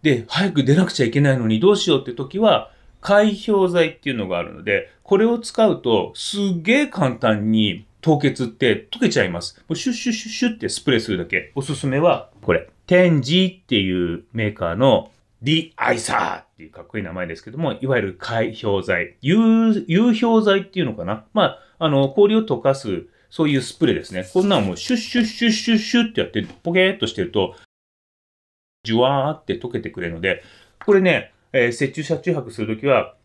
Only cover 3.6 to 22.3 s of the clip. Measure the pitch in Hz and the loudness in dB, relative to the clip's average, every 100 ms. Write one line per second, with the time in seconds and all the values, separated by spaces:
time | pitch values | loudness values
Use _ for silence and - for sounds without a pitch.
3.6 | 185 175 160 165 143 120 95 87 82 76 | 2 2 0 -2 -6 -4 -4 -4 -6 -8
4.6 | 107 101 - _ - 196 226 233 226 - | -2 -2 -2 _ 0 4 4 0 -4 0
5.6 | 220 - 123 107 87 - - 196 196 175 | 2 2 2 0 0 -8 -8 -4 -4 -2
6.6 | 160 262 294 - 139 120 120 107 107 110 | 2 2 2 -2 -2 0 -2 0 2 2
7.6 | 104 87 - _ - 147 143 - 120 - | 2 -2 -12 _ 0 2 2 -2 -6 -2
8.6 | 127 101 - - 247 - 95 85 - _ | 0 0 -4 -2 0 2 -2 -4 -10 _
9.6 | _ 165 262 240 247 220 220 - 240 226 | _ -6 -4 -4 -4 -6 -8 -4 -2 -2
10.6 | 98 - - 123 113 92 85 90 - - | -8 -4 0 0 0 -4 -2 -4 -4 -10
11.6 | 139 147 139 135 165 107 - _ - 85 | -6 -6 -2 2 2 0 -4 _ -2 -2
12.6 | - _ - 180 180 156 127 175 185 185 | -2 _ 2 4 6 4 2 2 2 -2
13.6 | _ 113 95 90 87 87 - 113 107 104 | _ 0 0 0 -2 -4 -8 -4 -4 -2
14.6 | 87 87 131 107 - _ _ _ 117 160 | -4 2 4 2 0 _ _ _ -2 -2
15.6 | 160 - 113 123 - 123 - - _ _ | -2 -6 -2 -2 -2 -2 -2 -8 _ _
16.6 | 80 - 85 110 92 87 90 82 - 127 | -20 -20 -10 -8 -8 -8 -10 -10 -14 -6
17.6 | 160 - 131 123 101 92 - 113 110 110 | -6 -4 -2 -2 -2 -8 -6 -4 -4 -4
18.6 | 113 98 92 90 87 _ 131 202 226 226 | -2 -2 0 -2 -4 _ 0 2 4 4
19.6 | 226 208 - 170 240 220 233 226 208 196 | 2 0 0 2 2 2 2 4 4 0
20.6 | 196 185 143 107 87 110 - 214 139 - | -2 -4 -4 -4 -6 -8 -4 0 0 -2
21.6 | _ _ 165 139 139 139 202 | _ _ 0 2 2 4 4